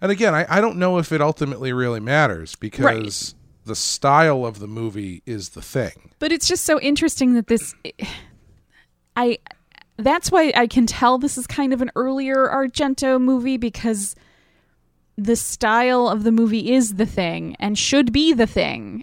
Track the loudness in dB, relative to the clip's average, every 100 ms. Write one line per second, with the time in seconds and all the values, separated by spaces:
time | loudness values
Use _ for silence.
0 | -2 0 2 2 2 2 2 2 0 0
1 | 0 0 0 0 -4 -4 -4 -2 -2 -2
2 | 0 2 2 0 -8 -12 -10 0 2 2
3 | -4 -8 -10 -14 _ _ -12 -8 -6 -2
4 | 2 4 4 2 -2 -8 -12 -8 -8 -8
5 | -10 -12 -12 -12 -12 -16 -8 -4 -4 -8
6 | -20 -6 -4 -2 -2 -2 0 0 2 0
7 | 0 2 2 2 2 -2 -2 -14 -18 -12
8 | -12 -12 -20 _ _ _ _ _ _ _
9 | _ -2 0 -2 -8 -20 _ -20 _ -2
10 | 0 2 2 4 4 4 2 4 2 4
11 | 2 4 0 -4 -6 -4 -2 0 -2 -2
12 | -2 -2 0 2 2 0 -2 -2 -2 0
13 | 2 2 4 2 0 -2 -4 -4 -2 -2
14 | -6 -12 _ _ _ _ _ _ _ _
15 | _ -6 -2 -2 -2 -4 0 2 2 2
16 | 2 0 2 4 2 0 2 2 2 0
17 | -2 -2 -4 -4 -8 -6 -4 -2 2 2
18 | 2 2 2 4 2 0 -2 -4 -10 -12